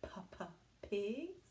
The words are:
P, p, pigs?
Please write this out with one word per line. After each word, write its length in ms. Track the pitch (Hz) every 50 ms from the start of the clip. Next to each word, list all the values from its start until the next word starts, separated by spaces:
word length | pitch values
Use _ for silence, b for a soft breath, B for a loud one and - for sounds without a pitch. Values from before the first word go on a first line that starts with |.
P, 80 | - - - 190 185 -
p, 140 | - - 185 175 175 - - - - -
pigs? 680 | - - 208 202 202 208 226 269 320 359 370 - - -